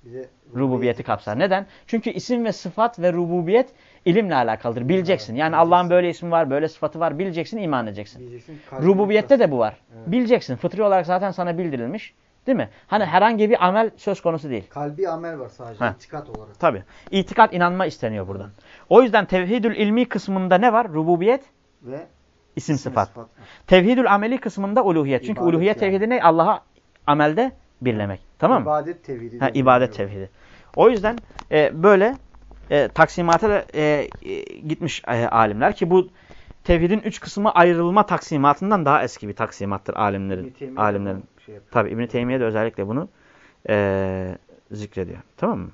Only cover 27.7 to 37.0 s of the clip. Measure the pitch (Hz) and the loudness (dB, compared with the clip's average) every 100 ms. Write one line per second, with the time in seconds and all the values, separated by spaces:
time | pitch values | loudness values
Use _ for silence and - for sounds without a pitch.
27.7 | _ 123 107 101 95 - _ 160 180 151 | _ -4 -2 -6 -8 -16 _ 2 2 0
28.7 | 151 147 175 - 123 117 120 135 123 131 | -4 -4 -12 -12 -12 -12 -4 -2 2 4
29.7 | 123 123 110 101 98 95 _ - - - | 4 2 -2 -8 -8 -14 _ -20 -20 -10
30.7 | - 208 233 208 233 - - - 151 147 | 4 4 4 -2 -4 -14 -20 0 2 2
31.7 | 156 190 196 214 269 - - - - - | 4 4 6 4 -2 -14 -20 -20 -20 -2
32.7 | 147 120 - 160 - 170 165 214 202 - | 0 0 4 2 2 2 2 2 0 -2
33.7 | - 151 147 - - - 87 - - 151 | -2 0 0 -4 -10 -10 -10 -10 -14 -8
34.7 | 156 - - - 117 117 113 110 104 151 | -6 -6 -8 -6 -2 0 2 2 2 0
35.7 | 208 175 180 185 _ _ - - - - | 0 2 2 2 _ _ -20 -20 -12 0
36.7 | 175 170 208 | 2 2 0